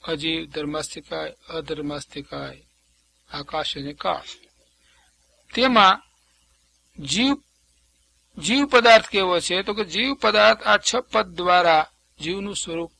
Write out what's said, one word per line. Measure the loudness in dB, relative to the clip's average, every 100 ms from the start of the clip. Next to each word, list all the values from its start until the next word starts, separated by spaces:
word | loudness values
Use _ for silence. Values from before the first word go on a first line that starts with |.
અજીવ, | -8 -6 -4 -6 -8
ધર્માસ્તિકાય, | -10 -8 -8 -10 -14 -12 -10 -10 -14 _
અધર્માસ્તિકાય, | -12 -10 -8 -8 -10 -12 -16 -14 -12 -12 -16 _ _ _ _ _ _ _
આકાશ | -16 -10 -8 -8 -8
અને | -12 -8
કાળ. | -6 -6 -10 -20 _ _ _ _ _ _ _ _ _ _ _
તેમાં | -2 2 6 4 4 _ _ _ _ _ _ _ _ _ -18
જીવ, | -6 -2 0 -2 _ _ _ _ _ _ _ _ _ -8
જીવ | -2 0 4
પદાર્થ | 4 8 6 6
કેવો | -2 0 0
છે? | -2 -4
તો | -4
કે | -6 -6
જીવ | -4 -4 -2
પદાર્થ | 0 4 4 4
આ | 2 0
છ | 2 -4 -2
પદ | -2 -2 -4
દ્વારા | 2 4 6 4 2 _ _ _
જીવનું | -8 -6 -6 -10
સ્વરૂપ | -8 -8 -10 _